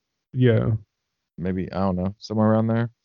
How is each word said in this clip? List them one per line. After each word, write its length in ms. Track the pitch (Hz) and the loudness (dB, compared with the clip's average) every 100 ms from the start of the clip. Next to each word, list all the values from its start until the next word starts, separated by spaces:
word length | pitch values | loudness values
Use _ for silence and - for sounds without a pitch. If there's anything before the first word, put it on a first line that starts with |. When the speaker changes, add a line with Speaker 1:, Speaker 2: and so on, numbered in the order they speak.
| _ _ _ | _ _ _
Speaker 1:
Yeah. 380 | 131 123 113 120 110 - _ _ _ _ - | 2 4 4 0 -4 -6 _ _ _ _ -8
Speaker 2:
Maybe, 360 | 92 92 87 | -6 -4 -4
I 80 | 90 | -2
don't 160 | 95 90 | -2 0
know, 180 | 92 101 | -4 -6
somewhere 340 | - 110 107 | -6 0 2
around 160 | 110 113 | 2 2
there. 220 | 117 117 - | 0 -2 -8